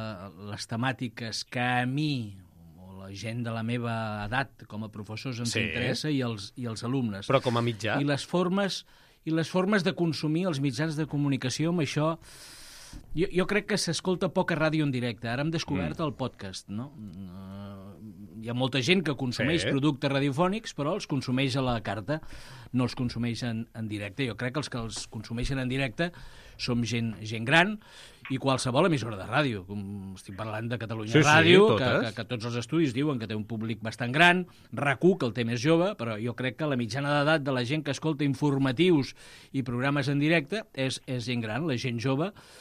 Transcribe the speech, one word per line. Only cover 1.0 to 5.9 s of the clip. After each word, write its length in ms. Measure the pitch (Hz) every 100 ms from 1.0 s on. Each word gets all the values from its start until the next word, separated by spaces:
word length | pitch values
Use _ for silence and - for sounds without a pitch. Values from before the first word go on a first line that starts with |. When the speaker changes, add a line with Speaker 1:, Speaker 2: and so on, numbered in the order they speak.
| 123 - 117 - -
Speaker 1:
que 160 | 127
a 220 | 123 123 123
mi, 480 | 139 156 131 107 95 90 85 85 80
o 220 | 92 95 95
la 40 |
gent 280 | 98 113 117
de 100 | 117 113
la 80 |
meva 320 | 113 123 117 113 110 107 104
edat, 380 | 127 139 - 110
com 160 | 104 107
a 60 |
professors 460 | 107 104 110 135 117
ens 140 | 117 107
Speaker 2:
Sí. 80 | 87
Speaker 1:
interessa, 400 | 80 127